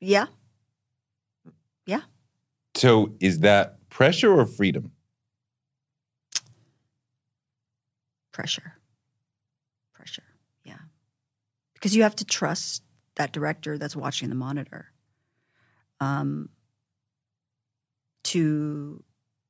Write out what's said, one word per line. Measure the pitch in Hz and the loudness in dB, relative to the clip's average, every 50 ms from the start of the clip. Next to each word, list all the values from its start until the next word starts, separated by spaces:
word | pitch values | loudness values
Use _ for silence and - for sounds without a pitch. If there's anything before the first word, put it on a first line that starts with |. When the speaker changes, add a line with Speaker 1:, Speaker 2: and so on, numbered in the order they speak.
Speaker 1:
Yeah. | 185 190 202 202 233 - - _ _ _ _ _ _ _ _ _ _ _ _ _ _ _ _ _ _ _ _ _ _ 82 - _ _ _ _ _ _ | -2 2 2 2 2 0 -6 _ _ _ _ _ _ _ _ _ _ _ _ _ _ _ _ _ _ _ _ _ _ -20 -20 _ _ _ _ _ _
Yeah. | 180 196 285 - - _ _ _ _ _ _ _ _ _ _ _ _ - | -6 -6 -6 -6 -10 _ _ _ _ _ _ _ _ _ _ _ _ -2
Speaker 2:
So | - - 127 117 110 104 107 107 - | 2 4 6 6 6 4 2 -2 -2
is | 92 95 90 80 | 0 0 2 4
that | 85 101 101 101 - - - _ _ _ | 6 6 6 6 4 0 -4 _ _ _
pressure | - - 127 147 180 - - 220 | 0 2 4 4 4 4 4 4
or | 190 156 117 | 6 6 4
freedom? | 110 - - 101 95 - - - - - _ _ _ _ _ _ _ _ _ _ _ _ _ _ _ _ _ _ _ _ _ _ _ _ _ _ _ - - - - - _ _ _ _ _ _ _ _ _ _ _ _ _ _ _ _ _ _ _ _ _ _ _ _ _ _ _ _ _ _ _ _ _ _ _ | 2 0 0 0 0 0 -2 -6 -10 -16 _ _ _ _ _ _ _ _ _ _ _ _ _ _ _ _ _ _ _ _ _ _ _ _ _ _ _ -6 -6 -6 -6 -12 _ _ _ _ _ _ _ _ _ _ _ _ _ _ _ _ _ _ _ _ _ _ _ _ _ _ _ _ _ _ _ _ _ _ _
Speaker 1:
Pressure. | - - - - - - - 165 - _ _ _ _ _ _ _ _ _ _ _ _ _ _ _ _ _ _ _ _ _ _ _ | -14 -12 -8 -8 -8 -10 -10 -16 -20 _ _ _ _ _ _ _ _ _ _ _ _ _ _ _ _ _ _ _ _ _ _ _
Pressure, | _ - - - - - - _ _ _ _ _ _ _ _ | _ -20 -20 -18 -18 -18 -20 _ _ _ _ _ _ _ _
yeah. | - - - - 156 _ _ _ _ _ _ _ _ _ _ _ _ _ _ _ _ _ | -20 -20 -20 -20 -20 _ _ _ _ _ _ _ _ _ _ _ _ _ _ _ _ _
Because | _ - 196 202 | _ -2 2 4
you | 220 220 | 6 4
have | 208 214 | 4 2
to | - 202 | -2 -6
trust | - - - - 147 180 - - - - - - _ _ _ _ _ _ | -6 -4 -4 -2 -4 -4 -4 -6 -8 -8 -12 -14 _ _ _ _ _ _
that | - 147 127 | -6 -6 -6
director | - 156 147 151 156 156 - 156 151 | -4 -6 -4 -4 -6 -6 -8 -10 -8
that's | 143 151 147 - | -8 -8 -10 -10
watching | 151 135 139 135 - 127 127 | -8 -8 -8 -8 -6 -8 -6
the | - | -6
monitor. | 127 127 131 143 147 131 - - - - - _ _ _ _ _ _ _ _ _ _ _ _ _ _ _ _ _ _ _ _ _ - | -6 -6 -6 -8 -8 -10 -10 -16 -20 -20 -20 _ _ _ _ _ _ _ _ _ _ _ _ _ _ _ _ _ _ _ _ _ -6
Um, | 135 135 139 143 143 139 143 - 151 - _ _ _ _ _ _ _ _ _ _ _ _ _ _ _ _ _ _ _ _ _ _ _ _ _ _ _ _ _ _ _ _ _ _ - | -4 -2 -2 -2 -2 -4 -6 -6 -10 -12 _ _ _ _ _ _ _ _ _ _ _ _ _ _ _ _ _ _ _ _ _ _ _ _ _ _ _ _ _ _ _ _ _ _ -8
to, | - - 175 160 151 151 147 151 151 147 147 143 147 160 170 - _ _ _ _ _ _ _ _ | -4 -2 0 0 0 0 -2 -4 -6 -6 -8 -10 -14 -16 -20 -20 _ _ _ _ _ _ _ _